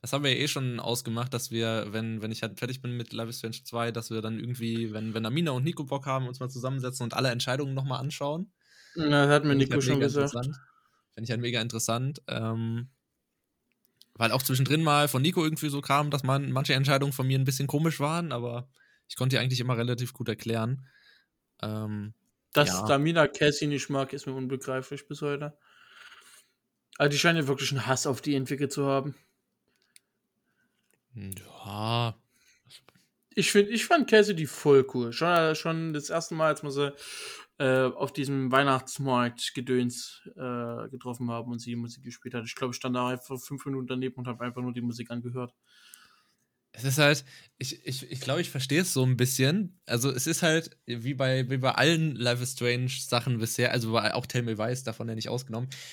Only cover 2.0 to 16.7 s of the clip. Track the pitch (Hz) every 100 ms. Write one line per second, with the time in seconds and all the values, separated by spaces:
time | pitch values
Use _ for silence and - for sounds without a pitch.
2 | 113 113 110 110 110 - 120 131 127 123
3 | 117 110 117 117 113 113 - 117 117 113
4 | 113 113 113 110 120 123 117 113 113 107
5 | 110 113 110 143 170 127 139 175 135 139
6 | 139 135 127 123 127 127 127 135 127 127
7 | 120 120 131 120 127 123 139 135 135 127
8 | 135 - 143 156 196 _ _ - - 175
9 | 151 147 143 147 147 139 131 - 127 139
10 | 139 143 139 123 131 151 _ _ _ _
11 | _ - 113 117 120 120 117 113 - 117
12 | 131 147 - 113 113 113 113 117 123 _
13 | _ _ _ _ _ _ _ _ _ _
14 | _ - 117 131 - 131 131 151 160 147
15 | 147 131 147 180 156 156 151 143 - 143
16 | 147 143 131 135 139 131 135